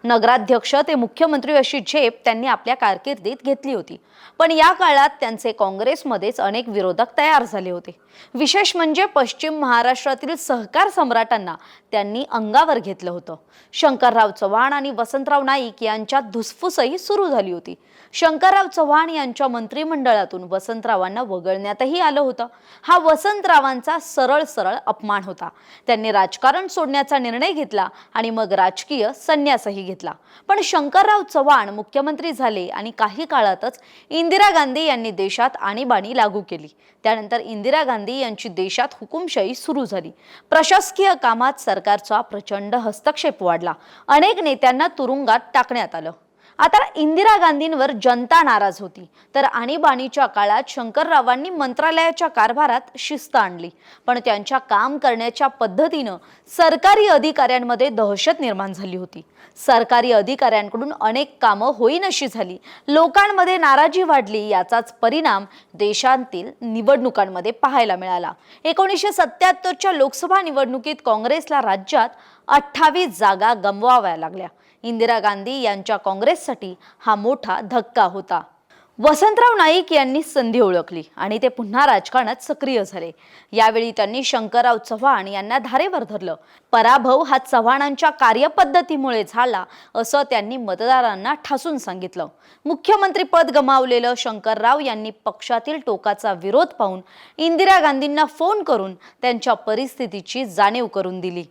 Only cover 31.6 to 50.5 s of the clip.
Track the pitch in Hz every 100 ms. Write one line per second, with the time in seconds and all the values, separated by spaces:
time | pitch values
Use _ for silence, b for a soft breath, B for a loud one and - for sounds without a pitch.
31.6 | 208 208 208 277 285 294 330 247 247 208
32.6 | 180 - 214 - 214 202 320 285 214 185
33.6 | 254 - b b b 311 339 381 403 330
34.6 | 285 269 320 247 226 190 196 220 254 -
35.6 | 196 208 254 220 202 247 214 202 185 170
36.6 | 151 _ b b 220 226 208 233 - 214
37.6 | 226 302 277 226 202 269 247 208 226 175
38.6 | 185 - 240 - 214 320 349 247 196 247
39.6 | - 285 226 190 160 - b b _ 320
40.6 | 320 370 381 - 392 359 247 226 254 269
41.6 | - 196 202 202 - 214 240 202 - 202
42.6 | 202 240 226 214 - 302 311 - 180 170
43.6 | 170 156 B B - 285 381 403 320 262
44.6 | 262 254 339 294 254 269 254 233 - 254
45.6 | 247 247 185 165 160 165 _ _ b b
46.6 | 330 415 415 - 302 320 427 415 339 285
47.6 | 320 311 277 233 254 240 240 330 294 214
48.6 | 202 175 190 - 180 b b 277 262 -
49.6 | 240 311 311 254 262 285 262 208 202